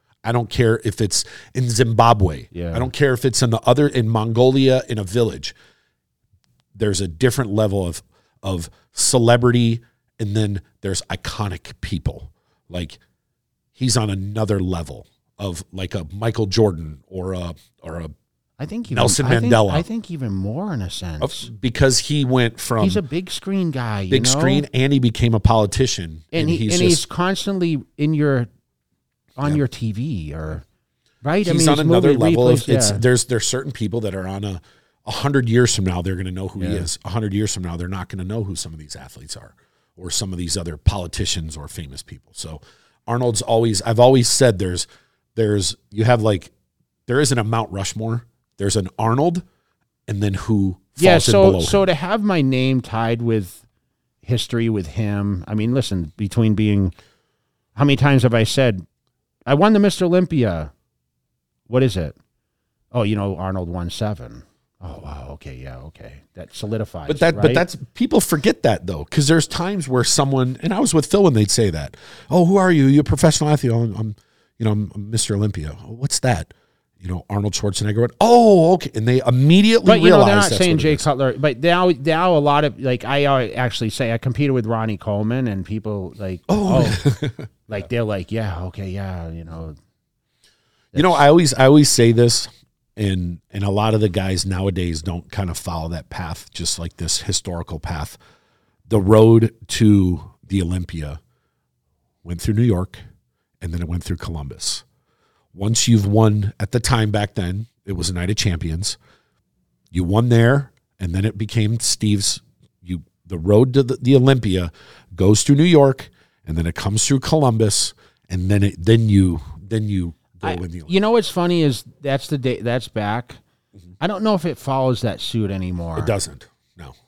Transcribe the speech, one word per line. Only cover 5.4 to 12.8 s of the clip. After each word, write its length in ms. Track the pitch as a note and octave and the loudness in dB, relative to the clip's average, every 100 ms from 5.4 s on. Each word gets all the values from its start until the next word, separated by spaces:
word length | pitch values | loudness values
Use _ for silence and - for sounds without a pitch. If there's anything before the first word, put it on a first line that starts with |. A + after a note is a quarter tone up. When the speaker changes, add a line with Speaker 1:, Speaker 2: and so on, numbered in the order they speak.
| D2 - _ _ _ _ _ _ _ _ _ _ _ G#2 | -12 -16 _ _ _ _ _ _ _ _ _ _ _ -4
Speaker 1:
There's 260 | G#2+ F2+ | -2 -2
a 60 | F#2+ | -4
different 440 | D#2+ B2+ A#2+ A2+ | 0 0 2 -2
level 340 | G2+ G#2+ G2 F2 | 0 0 0 -4
of, 180 | D#2+ - _ _ _ | -8 -16 _ _ _
of 260 | G2 F#2 D#2+ - _ | -8 -6 -8 -16 _
celebrity, 880 | - - C3 A#2 B2 B2 A#2+ A#2 A2+ - _ _ - | -4 0 4 6 6 4 4 2 0 -6 _ _ -10
and 160 | G#2+ G#2 | -4 -2
then 260 | G#2 G2+ - _ | -2 -4 -10 _
there's 200 | G2 F#2+ | -8 -6
iconic 680 | - F#2+ - - G2+ E2 - - | -6 -10 -10 -8 -8 -8 -14 -14
people. 500 | - E2 - C2+ C#2+ _ _ _ _ | -8 -6 -6 -8 -12 _ _ _ _
Like, 300 | F2+ | -10